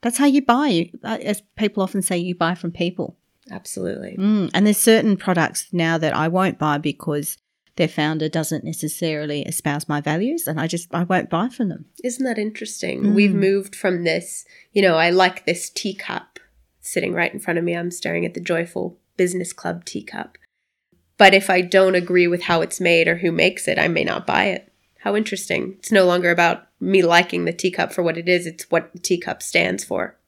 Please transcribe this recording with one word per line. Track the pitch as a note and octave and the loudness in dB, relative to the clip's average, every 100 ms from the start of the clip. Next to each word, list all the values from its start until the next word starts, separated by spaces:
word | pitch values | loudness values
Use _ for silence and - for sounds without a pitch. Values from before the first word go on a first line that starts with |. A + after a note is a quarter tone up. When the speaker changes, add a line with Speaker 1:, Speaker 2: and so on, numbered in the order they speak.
Speaker 1:
That's | A#3 A#3 | -2 2
how | C#4+ | 4
you | C4+ | 4
buy. | C4+ A#3+ D4 | 4 2 4
You, | F3+ E3+ - | 2 0 -8
uh, | - A3 | -8 -6
as | - G#3 _ - | -4 -6 _ -4
people | G#3+ G3+ | -2 0
often | F#3 G3 | -2 -2
say, | F#3 F3+ | -2 -2
you | F3 | -4
buy | F3 E3 | -2 -2
from | F3 F3 | -2 -6
people. | E3+ F3 F3 E3 - _ _ C4 | -4 -4 -4 -10 -10 _ _ _
Speaker 2:
Absolutely. | F#3+ - - F3+ G#3 G3 F#3 | -16 -12 -8 -6 -8 -10 -2
Speaker 1:
Mm, | G3 G#3+ F3 | 0 2 0
and | - G#3 | 2 2
there's | G#3 | 4
certain | - A3+ A3 G3 | 4 4 4 0
products | - F3 D#3+ - - | 0 0 0 -2 -6
now | F3 E3 E3 | -2 0 0
that | D#3+ | 0
I | - D#3+ | 0 0
won't | F3+ F#3+ - | 0 0 0
buy | D3+ D3 | -2 0
because | D3+ C#3 - D3 C#3+ - _ _ _ - | -2 -6 -4 -4 -6 -12 _ _ _ -2
their | E3 | -2
founder | - D3+ D#3+ D#3+ | 0 -2 0 -2
doesn't | E3 D#3 D#3 | -2 -4 -4
necessarily | D#3+ D#3+ D#3 - E3 D3+ D3+ D3 | -6 -8 -8 -4 -4 -4 -4 -6
espouse | - D#3+ - D3 - | -4 -6 -4 -4 -2
my | D3 | -4
values, | D3 D#3+ A3+ E4 E4 | -2 -2 -2 -2 -4
and | D#3 | -4
I | D#3+ | -4
just, | E3+ - | -4 -6
I | E3+ | -4
won't | F3 F3+ - | 0 0 0
buy | E3+ A#3 | -2 -2
from | - G#3+ | -2 -6
them. | - D#3 - | -6 -14 -10
Speaker 2:
Isn't | B3+ B3 | -8 -4
that | C4 A3+ | -4 -2
interesting? | G#3+ G#3+ G#3+ - - - | -4 -6 -12 -8 -6 0
Speaker 1:
Mm. | G#3 | 2
Speaker 2:
We've | G#3 G#3 | 6 4
moved | G3 F#3+ G3 G3 | 4 2 2 -2
from | - G3 F3 | -4 -2 0
this, | E3+ E3 F3 - - - _ | 0 -2 -4 -14 -16 -20 _
you | G#3 | 2
know, | G3 D#3+ | 4 6
I | E3+ | 4
like | F3+ F#3 F#3 - | 6 4 2 -4
this | F3 - | -4 -6
teacup | - - G3 - - - - _ _ _ _ | -6 -6 -8 -8 -10 -10 -20 _ _ _ _
sitting | - - F3+ | -8 -4 -4
right | F3 E3+ | -2 -4
in | - | -4
front | - E3+ | -4 -2
of | |
me. | E3+ | -2
I'm | E3+ F3 | -4 -6
staring | E3+ E3+ E3+ E3+ | -8 -6 -4 -4
at | |
the | F3 | -6
Joyful | F3 E3 E3+ - F3 - _ - | -4 -4 -4 -6 -8 -10 _ -2
Business | F3+ F3+ F3+ | -2 0 -8
Club | - F3 E3+ - | -8 -8 -8 -10
teacup. | - - - - _ _ _ _ _ _ _ _ _ | -12 -10 -12 -14 _ _ _ _ _ _ _ _ _
But | G3 | 8
if | F#3+ G3 | 8 4
I | F#3 | 0
don't | F3+ F#3+ F#3+ | 4 4 4
agree | F#3 F3 F3+ F3 | 2 2 2 2
with | F3 | 0
how | - E3+ | 0 0
it's | E3 - | 0 -2
made | F3+ E3+ E3 | 2 4 2
or | E3+ | 2
who | F3 | 0
makes | E3 E3+ - - | 2 2 0 -4
it, | - | 0
I | D#3 | 0
may | E3 | 0
not | - - - | -2 -4 0
buy | - G3+ | 0 0
it. | F#3 - _ _ _ | -2 -10 _ _ _
How | - G#3 | -4 -2
interesting. | G#3+ F#3+ - F3 F#3 F#3+ | -4 -8 -4 -4 -4 -10
It's | - | 0
no | G#3+ F3+ | 4 6
longer | F3+ F3 | 4 2
about | E3+ E3+ - _ _ | 4 2 2 _ _
me | F#3 G3 | 2 4
liking | E3+ E3+ F3 F3 | 6 4 4 -2
the | E3 | -4
teacup | E3+ F#3 F3+ E3+ | -2 -4 -2 -4
for | - | -2
what | E3+ E3 | -2 -2
it | E3+ | 0
is. | F3+ E3+ | 0 0
It's | E3 - | -14 -2
what | E3+ E3 | -2 -2
the | F3+ | -12
teacup | - F3 - - | -4 -4 -4 -10
stands | - - F3 F#3 | -4 -2 0 -4
for. | - F#2 - _ | -4 -4 -6 _